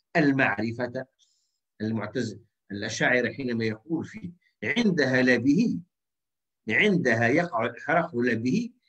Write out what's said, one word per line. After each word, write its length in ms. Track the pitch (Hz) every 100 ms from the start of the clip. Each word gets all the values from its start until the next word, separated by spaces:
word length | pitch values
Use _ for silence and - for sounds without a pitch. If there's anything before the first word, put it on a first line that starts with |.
| _ 175
المعرفة، 920 | 147 135 120 101 113 117 120 127 - _ _ _ _ _ _ -
المعتز-، 540 | 110 113 104 123 113 98 _ _ -
الأشاعرة 600 | 101 110 - 147 123 117
حينما 320 | - 131 120
يقول 400 | 113 107 - 165
في 280 | - 107 90 - _ -
"عندها 580 | 110 175 226 156 131 127
لا 140 | 127 123
به"، 420 | 123 151 226 - - _ _ _ _ _ _ _ -
"عندها 600 | 113 202 180 123 113 117
يقع 380 | 147 175 117 120
الإحراق 500 | - - 165 165 120
لا 180 | 123
به"، 360 | 113 123 175 240 _